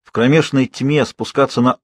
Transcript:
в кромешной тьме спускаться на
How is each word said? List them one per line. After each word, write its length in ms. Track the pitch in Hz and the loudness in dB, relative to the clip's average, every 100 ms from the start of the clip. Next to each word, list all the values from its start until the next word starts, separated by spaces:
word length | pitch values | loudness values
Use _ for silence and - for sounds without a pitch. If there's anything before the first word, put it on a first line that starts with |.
в 80 | _ | _
кромешной 540 | 107 123 156 - 139 123 | -2 2 2 2 -2 -2
тьме 400 | - 131 147 117 | -4 -2 0 -2
спускаться 560 | - 113 - 135 - | -6 -6 -2 0 0
на 160 | 123 - | 0 -2